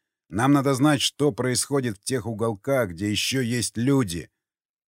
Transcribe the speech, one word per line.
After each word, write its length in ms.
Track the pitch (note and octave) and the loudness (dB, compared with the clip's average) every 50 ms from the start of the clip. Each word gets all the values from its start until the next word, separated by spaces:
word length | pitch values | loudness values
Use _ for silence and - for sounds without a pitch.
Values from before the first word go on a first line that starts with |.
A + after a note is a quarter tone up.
| _ _ _ _ _ - | _ _ _ _ _ -8
Нам 240 | E2+ G#2 B2 C#3 | -2 0 4 4
надо 220 | C#3+ C#3+ C3+ C#3 C3+ | 4 4 4 2 2
знать, 260 | B2 C#3+ D3+ D3 A2+ | 4 4 2 2 2
что 300 | - - - - D3 D3 | 0 -2 -2 0 0 0
происходит 680 | G#2 - B2 B2+ B2 - - - C#3+ C#3 B2+ A#2+ G2 - | 0 0 -2 -2 0 -2 -2 -2 -2 -2 -2 -2 -4 -6
в 60 | - | -6
тех 220 | - C3 B2 G2+ | -4 -4 -4 -4
уголках, 640 | A2 A2 G2+ A2+ A#2 G#2+ G2 - C#3 C#3 C3 A#2 F2 | -4 -4 -2 -2 -2 -4 -4 -4 -2 0 0 0 -2
где 200 | E2+ D#2+ G#2 G#2 | -4 -4 -2 -2
еще 300 | G#2+ G#2 - - B2+ C3+ | -2 -2 -2 -2 -2 -2
есть 360 | B2 A2+ B2 A#2+ G#2 - - | -2 -2 -2 -2 -4 -4 -4
люди. 540 | A2 A#2+ C#3 C#3 C3+ A#2+ F2+ E2+ E2 C2 - _ _ _ _ _ _ _ _ _ _ _ | -2 2 2 4 2 2 0 -4 -8 -10 -12 _ _ _ _ _ _ _ _ _ _ _